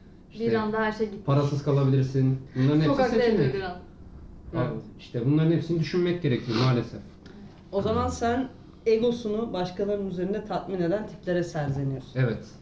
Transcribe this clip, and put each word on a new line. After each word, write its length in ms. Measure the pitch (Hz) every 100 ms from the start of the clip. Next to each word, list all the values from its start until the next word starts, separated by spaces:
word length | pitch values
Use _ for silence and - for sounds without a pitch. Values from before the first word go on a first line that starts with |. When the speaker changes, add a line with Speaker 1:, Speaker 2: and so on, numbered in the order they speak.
| - - -
Speaker 1:
İşte 160 | 214 226
Speaker 2:
Bir 60 |
anda 240 | 226 214 220
her 140 | 214
şey 140 | 208 214
gitti. 160 | 196 -
Speaker 1:
parasız 380 | 139 139 143
kalabilirsin. 760 | - 139 135 135 131 135 131 131 - 131
Bunların 200 | 135 151
hepsi 140 | 160
Speaker 2:
Sokakta 260 | 269 254 226
Speaker 1:
seçenek. 240 | 240 208
Speaker 2:
evde 140 | 135
bir 80 | 196
an. 80 | 185
Speaker 1:
Abi, 80 | 180 - - - - - - - 117
Speaker 3:
Evet. 260 | 123 110 - -
Speaker 1:
işte 260 | - 123 120
bunların 260 | 156 160
hepsini 280 | 165 - 170
düşünmek 420 | - 180 175 175
gerekiyor 360 | 143 120 - 110 127
maalesef. 340 | 123 - 107 - - - - 202 - -
Speaker 3:
O 100 | 196
zaman 260 | 208 233 247
sen 420 | - 233 247 262 - - - -
egosunu 680 | 220 240 233 214 208 233
başkalarının 560 | 185 175 - 202 202 190
üzerinde 360 | 175 185 214 -
tatmin 360 | 180 - 190
eden 260 | 170 202 220
tiplere 360 | - - 180
serzeniyorsun. 760 | 170 165 143 139 139 135 - 127
Speaker 1:
Evet. 260 | 123 104 - -